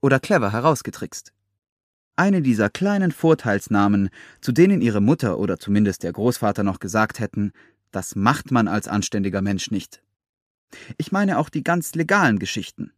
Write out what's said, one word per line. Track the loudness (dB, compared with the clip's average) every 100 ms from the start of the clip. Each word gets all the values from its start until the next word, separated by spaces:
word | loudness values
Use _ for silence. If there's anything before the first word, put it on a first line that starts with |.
oder | 2 0
clever | 2 0 0
herausgetrickst? | 0 0 0 -4 -12 -12 -14 -18 _ _ _ _ _ _ _ _ -2
Eine | 2 2
dieser | 2 2 2
kleinen | 0 -2 0 0
Vorteilsnamen, | 0 2 2 2 -2 0 2 4 4 2 -4 -20 _
zu | -4
denen | 4 4 4
Ihre | 2 2
Mutter | 2 2 0 -2
oder | -4 -4
zumindest | 0 2 2 0
der | -8
Großvater | -2 -2 0 -2 0
noch | -2 -4
gesagt | -2 0 0 -2
hätten, | -8 -4 -4 -6 _ _ _
„Das | -10 -8 -2
macht | 0 0 0
man | 0 0
als | -2 -2
anständiger | -4 -2 -4 -4 -2
Mensch | -2 -4 -4
nicht.“ | -6 -8 -20 _ _ _ _ _ _ _ -20 -20 -10
Ich | -4
meine | 0 0 0
auch | -2
die | -4
ganz | -2 -2 -2
legalen | -6 0 2 4 2
Geschichten. | -2 -8 -10 -12 -16